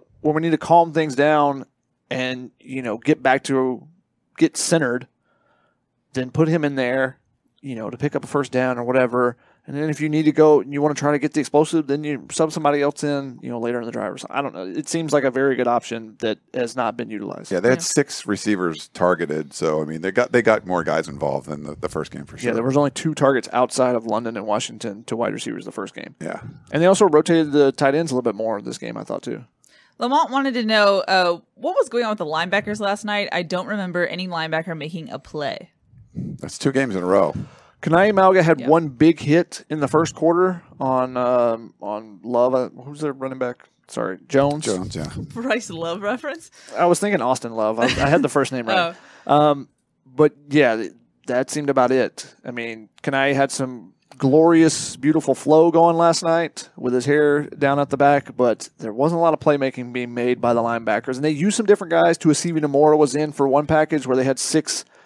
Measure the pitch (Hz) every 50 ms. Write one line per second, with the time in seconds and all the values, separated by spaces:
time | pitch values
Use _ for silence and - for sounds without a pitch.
0 | _ _ _ _ - 151 151 156 165 170 156 - - - 165 170 170 165 147 165
1 | 156 151 127 127 143 151 151 151 147 143 139 135 120 _ _ _ _ _ _ _
2 | _ - 123 131 127 127 131 123 127 - _ _ - - 131 135 127 117 107 117
3 | 117 147 156 - 131 135 131 135 - - 135 131 131 127 123 104 - 156 _ _
4 | _ _ _ _ _ _ _ - 160 156 - - - - 170 165 147 120 120 127
5 | 127 - _ _ _ _ _ _ _ _ _ _ _ _ _ _ _ _ _ _
6 | _ _ - 131 127 127 - 151 165 156 165 170 147 143 139 135 127 123 127 135
7 | 131 131 131 _ _ _ _ _ _ _ _ _ - 139 123 110 110 98 123 120
8 | 143 147 - 139 135 - - 143 135 - - 127 127 127 123 120 120 120 127 131
9 | 127 120 123 123 123 123 117 _ _ _ _ _ _ - 139 143 151 156 147 143
10 | 151 151 151 156 156 156 143 156 156 156 151 135 98 135 143 143 147 151 147 -
11 | 143 147 147 139 127 147 - 160 131 - - 147 156 - - 160 151 135 139 151
12 | 151 147 147 117 78 - - - 160 156 156 170 151 147 147 147 143 147 143 -
13 | - 147 143 139 139 135 120 - - 127 120 117 113 120 120 120 113 117 120 113
14 | 104 98 104 - - - - 135 143 135 - 87 92 92 90 127 147 - - 165
15 | 165 151 147 147 131 135 120 131 135 139 131 120 123 120 120 120 - - 117 113
16 | 113 110 107 - - 110 101 - _ _ - 131 123 117 113 127 120 110 110 120
17 | 117 110 110 104 104 - - - - - 98 87 95 120 131 151 170 - - 151
18 | 139 - - - - - 101 95 - 107 104 90 90 85 80 76 - - - -
19 | 90 90 90 80 85 73 73 78 76 73 - - 90 80 78 78 78 76 80 80
20 | 82 95 95 120 123 - - 120 107 113 110 104 - 90 92 87 80 78 76 82
21 | 80 82 71 69 76 71 69 69 - - 76 73 76 76 78 - - - - 82
22 | 76 - - 73 71 - - - - 120 113 113 117 131 131 147 147 139 - -
23 | - 160 156 - 156 139 139 123 - - - 120 127 120 - - 127 123 123 117
24 | 113 113 104 110 120 117 117 107 101 107 104 110 - - 117 104 - 110 98 104
25 | 117 - 120 113 117 104 104 - - - - - - - - - - - - -
26 | - - - - - - - - - - - - - - - 147 170 185 190 185
27 | 208 185 151 151 160 - 170 165 160 147 139 147 143 135 131 - 147 135 139 160
28 | 170 156 131 127 120 117 101 101 110 113 110 101 113 123 120 - 120 117 113 110
29 | 104 - 95 92 - 123 113 110 123 _ _ _ _ _ _ _ _ _ _ -
30 | 254 247 277 302 330 - 247 277 269 269 233 247 226 214 220 214 208 202 202 190
31 | - - 190 185 180 175 175 165 - _ _ _ 226 320 370 554 - - - 240
32 | 240 214 214 214 170 151 156 156 170 180 190 202 202 208 208 208 208 196 202 202
33 | - 208 208 202 202 - - 175 180 151 185 180 185 - 214 208 190 180 165 180
34 | 175 - - - 185 180 175 165 160 160 160 160 165 185 165 160 147 156 170 170
35 | 160 - - - - - - 151 147 127 - - - - _ _ _ _ _ -
36 | - _ - - - - - - - - - - - 139 127 131 135 123 95 95
37 | 87 90 95 98 92 73 - - - - - - _ _ _ - - 151 160 175
38 | 196 214 208 190 190 185 190 185 165 165 160 131 - 135 156 170 165 147 127 117
39 | 147 165 165 - - 143 147 170 175 - - - - - 151 156 143 127 156 156
40 | 165 151 - - 160 165 170 175 185 185 180 170 - - - - 139 131 131 127
41 | 127 127 127 127 123 123 127 123 120 120 113 113 117 98 _ - - 101 104 107
42 | 113 110 104 90 - 113 123 120 123 127 131 131 127 - - 90 127 139 147 143
43 | 156 147 135 135 135 131 131 131 127 123 123 _ - _ _ _ _ - - 120
44 | 113 92 95 - - - - 135 139 143 147 151 156 117 101 90 95 107 - 80
45 | 78 - - 87 90 147 - 233 233 254 214 240 - - 180 160 165 170 170 196
46 | 202 208 247 240 - 294 - - - - _ - - - - 110 175 175 175 -
47 | 208 208 202 160 113 123 131 123 - 117 113 113 107 107 113 113 120 127 120 -
48 | - 139 156 170 135 131 - 147 135 - 135 127 117 110 - 185 175 170 175 -
49 | - - - - - - 139 147 147 151 147 139 - - _ _ _ _ _ _
50 | _ 131 127 131 151 151 - 143 147 143 139 151 139 120 113 113 107 - - _
51 | _ _ _ _ _ - 123 123 139 - - 151 147 143 135 135 123 123 131 131
52 | 113 - - - - - - _ - 131 120 120 117 117 113 113 107 - _ _
53 | - 147 139 135 135 139 139 135 139 135 - - 135 127 127 117 85 92 _ _
54 | _ _ - - - 131 135 156 160 170 170 160 165 160 - - - - - -
55 | 131 147 156 160 - - 131 - - 143 151 160 165 170 160 165 165 170 170 165
56 | 170 170 165 - 180 165 165 170 170 - - - - - _ - - 123 123 127
57 | 120 139 143 151 151 147 143 147 147 - - - 139 139 139 143 143 139 143 131
58 | 143 143 143 139 - - 117 - 123 120 107 - - - _ - - 113 104 117
59 | 139 160 175 165 170 165 156 - - 156 147 143 135 131 - 127 123 123 120 123
60 | 123 120 120 120 120 123 123 120 - 120 117 117 113 117 117 117 113 113 104 107
61 | - - 127 127 143 156 151 139 170 208 202 - 220 190 208 - 196 165 165 165
62 | 170 170 160 - - 160 147 - - 170 165 156 151 143 139 143 151 151 151 151
63 | 151 143 - 151 156 151 139 - 139 135 131 143 151 139 160 156 156 - 165 147
64 | 127 127 127 131 127 135 135 120 - - - 156 - - - - - _ _ _
65 | _